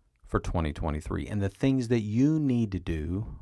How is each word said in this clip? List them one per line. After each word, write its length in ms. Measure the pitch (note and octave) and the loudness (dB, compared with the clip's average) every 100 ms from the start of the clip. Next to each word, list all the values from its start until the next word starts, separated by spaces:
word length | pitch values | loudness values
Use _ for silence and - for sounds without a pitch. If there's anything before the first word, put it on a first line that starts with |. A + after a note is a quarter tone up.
| _ _ | _ _
for 160 | - G2 | -4 -2
twenty 320 | - F2+ D#2 | 0 0 0
twenty-three 540 | D#2 E2+ D2+ - F#2 C#2+ | -2 -2 -4 -4 -4 -4
and 140 | G#2 | -2
the 80 | G2 | -2
things 400 | - C3+ C3 A#2 | 0 0 2 2
that 120 | A#2+ | 0
you 380 | G#2 A2+ C#3+ D#3 | 2 2 4 4
need 320 | C#3+ A#2+ G#2+ | 2 2 0
to 80 | F#2+ | -2
do 580 | F2 D#2+ D#2 F#2 G#2+ - | -4 -4 -2 -4 -6 -10